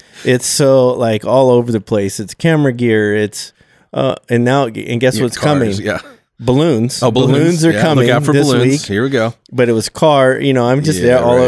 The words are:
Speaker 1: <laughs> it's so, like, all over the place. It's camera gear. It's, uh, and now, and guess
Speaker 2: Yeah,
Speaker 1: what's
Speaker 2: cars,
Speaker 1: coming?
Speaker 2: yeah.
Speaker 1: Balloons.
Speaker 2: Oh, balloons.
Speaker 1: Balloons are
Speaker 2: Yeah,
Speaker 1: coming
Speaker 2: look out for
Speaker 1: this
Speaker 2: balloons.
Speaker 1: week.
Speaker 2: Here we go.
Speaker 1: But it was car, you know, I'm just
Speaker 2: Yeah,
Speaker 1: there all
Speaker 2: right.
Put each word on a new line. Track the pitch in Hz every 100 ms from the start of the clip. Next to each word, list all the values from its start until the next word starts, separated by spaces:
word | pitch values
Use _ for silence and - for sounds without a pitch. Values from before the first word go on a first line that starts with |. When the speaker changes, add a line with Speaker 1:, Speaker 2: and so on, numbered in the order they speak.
| -
Speaker 1:
<laughs> | -
it's | - 127 -
so, | - 139 135 127
like, | 127 113 107
all | - 131 131
over | 123 120
the | 110
place. | - 107 98 -
It's | 98
camera | - 165 156 143
gear. | 120 120 107 104
It's, | 104 104 - - _ _ _ _
uh, | 131 135 - -
and | 120
now, | 120 139 120
and | 107 107 117
guess | 127 110
Speaker 2:
Yeah, |
Speaker 1:
what's | 123 -
Speaker 2:
cars, | 151 143 110 98
Speaker 1:
coming? | 101
Speaker 2:
yeah. | 92 - - _ -
Speaker 1:
Balloons. | 120 131 165 113 120 -
Speaker 2:
Oh, | 123
balloons. | 117 127
Speaker 1:
Balloons | 139 165 170
are | 160
Speaker 2:
Yeah, | 104
Speaker 1:
coming | - 139 123
Speaker 2:
look |
out | 120
for | 147
Speaker 1:
this | 143 143
Speaker 2:
balloons. | 120 127
Speaker 1:
week. | 143
Speaker 2:
Here | - 101
we | 135
go. | 131 113 - _
Speaker 1:
But | 123 120
it |
was | 113 -
car, | - 160 143 131 131
you | 139
know, | 131 120
I'm | 135
just | 147 147
Speaker 2:
Yeah, | 120
Speaker 1:
there | 123
all | 120
Speaker 2:
right. | 123